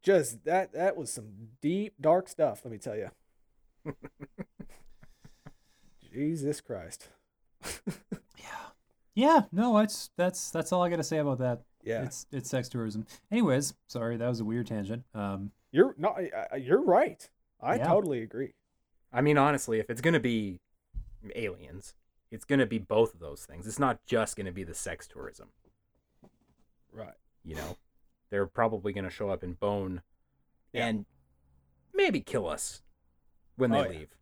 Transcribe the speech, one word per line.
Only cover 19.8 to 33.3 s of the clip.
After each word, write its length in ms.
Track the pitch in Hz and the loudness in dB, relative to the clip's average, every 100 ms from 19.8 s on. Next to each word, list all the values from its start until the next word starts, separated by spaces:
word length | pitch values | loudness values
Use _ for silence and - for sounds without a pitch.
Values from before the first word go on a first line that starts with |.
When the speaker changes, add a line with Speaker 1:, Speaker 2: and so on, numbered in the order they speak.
| 104 | -2
Speaker 3:
it's 120 | 120 | 0
gonna 180 | 151 165 | 4 4
be 400 | 120 113 104 87 _ _ _ - - - 104 | 2 0 -2 -8 _ _ _ -12 -10 -16 -12
aliens, 580 | - 107 87 73 90 - - _ _ _ | -6 -6 -8 -14 -16 -18 -20 _ _ _
it's 140 | 110 | -16
gonna 200 | - 139 | 0 2
be 120 | 113 110 | 2 -2
both 340 | 92 110 113 | 2 4 4
of 60 | 85 | 0
those 260 | 78 73 | -14 -14
things. 220 | - 78 107 | -14 -12 -10
It's 120 | 113 | 0
not 200 | 135 117 | 0 0
just 300 | - 117 107 - | -2 0 0 -4
gonna 140 | 95 | -8
be 100 | 90 | -8
the 100 | 85 | -10
sex 340 | - 92 82 - | -8 -8 -10 -14
tourism. 420 | - 64 - - _ _ _ _ _ _ _ - _ _ _ _ _ _ | -16 -16 -16 -20 _ _ _ _ _ _ _ -20 _ _ _ _ _ _
Speaker 1:
Right. 200 | 110 107 - _ _ | -16 -16 -18 _ _
Speaker 3:
You 120 | 82 | -12
know, 220 | 78 76 87 _ _ _ _ _ | -10 -10 -12 _ _ _ _ _
they're 180 | 101 98 | -2 -2
probably 460 | - 113 107 104 | 2 0 0 -4
gonna 160 | 98 95 | -4 -8
show 200 | - 104 | -4 -4
up 140 | 92 | -4
and 160 | 90 87 | -6 -2
bone 420 | 101 101 95 87 _ _ _ _ _ _ _ | -2 0 -4 -8 _ _ _ _ _ _ _
Speaker 1:
Yeah. 140 | 240 233 | -2 0
Speaker 3:
and 180 | 208 - _ _ _ _ _ _ _ _ | -2 -6 _ _ _ _ _ _ _ _
maybe 280 | 381 381 190 | 2 4 2
kill 260 | - 120 127 | -2 -2 -2
us 340 | 156 - - - _ _ _ _ | -4 -8 -10 -20 _ _ _ _